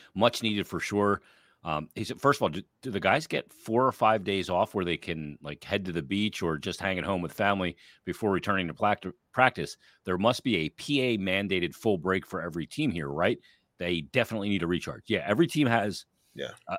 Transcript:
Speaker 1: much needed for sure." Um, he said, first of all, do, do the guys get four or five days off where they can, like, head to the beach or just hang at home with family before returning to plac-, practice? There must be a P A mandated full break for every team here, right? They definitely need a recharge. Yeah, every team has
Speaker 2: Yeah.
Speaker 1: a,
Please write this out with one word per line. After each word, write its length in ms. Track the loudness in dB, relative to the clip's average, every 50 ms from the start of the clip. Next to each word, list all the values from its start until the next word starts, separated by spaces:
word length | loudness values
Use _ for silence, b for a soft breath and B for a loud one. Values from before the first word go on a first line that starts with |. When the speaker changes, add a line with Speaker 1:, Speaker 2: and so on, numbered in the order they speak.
| B B B
Speaker 1:
much 280 | 2 2 4 4 2 -2
needed 240 | -2 0 -2 -2
for 140 | -4 -4 -6
sure." 400 | -4 -2 0 2 4 4 2 0 b b b b b b b b -6
Um, 260 | -4 -4 -4 -4 -6 _
he 80 | -8 -8
said, 160 | -6 -6 2
first 200 | 2 2 4 4
of 40 | 2
all, 60 | 0
do, 140 | 0 -4 -8 _ _ _ -8
do 80 | -6
the 80 | -4 0
guys 280 | 2 4 4 2 2
get 260 | -2 -4 -6 -6 -6 -12
four 340 | -14 -6 0 2 4 4
or 60 | 2 2
five 320 | 2 4 4 4 2 2
days 240 | 0 -2 -2 0 0
off 260 | 0 0 0 0 0
where 120 | -2 0
they 100 | 0 -2
can, 420 | -2 -4 -6 -6 -6 -8 -8 -10 -12 -12
like, 200 | -12 -12 -12 -6
head 220 | -4 -4 -2 -2
to 80 | -2 -4
the 100 | -4 -2
beach 380 | -2 0 0 0 -2 -2 -2
or 160 | -2 -2 -2
just 240 | -2 -4 -6 -6 -4
hang 180 | -4 -2 -2 -2
at 60 | -2
home 160 | -2 -2 -2
with 120 | -4 -6 -2
family 440 | 2 2 2 4 2 0 -2 -4 b b b b b b
before 260 | -8 -6 -2 0 0
returning 380 | 0 2 2 0 0 0 0 -2
to 60 | -2
plac-, 300 | 0 0 2 2 0 -2 -8 -12 _ _ _
practice? 460 | 2 4 4 4 4 2 -4 -8 -8 b b b b b b
There 120 | -4 -2
must 260 | 2 4 4 2 2 0
be 120 | 0 0
a 140 | 0 0 -2
P 300 | -4 -8 -4 -2 0 0 2
A 160 | 2 0 0
mandated 560 | 0 0 0 0 0 0 0 0 0 -2 -4
full 240 | -2 0 0 0 2
break 280 | 0 0 0 0 -2
for 140 | -4 -6 -6
every 260 | -6 -6 -6 -6 -6
team 240 | -6 -4 -2 -2 -2
here, 180 | -2 -2 -4 -4
right? 300 | -2 0 2 2 2 0 b b b b b _ _
They 240 | -6 -4 -2 -2 -2
definitely 480 | -2 -2 0 0 0 0 -2 -4 -2 -2
need 140 | 0 0 0
a 40 |
recharge. 380 | 0 0 -2 -2 -6 -10 -10 -4 -2
Yeah, 160 | -2 -2 0
every 200 | 2 2 4 2
team 200 | 2 2 2 2
has 400 | 4 4 2 2 0 -4 -6 -10 _ _ _ _ _ _
Speaker 2:
Yeah. 180 | -12 -10 -10 -12 -14 _ -8
Speaker 1:
a, 100 | -8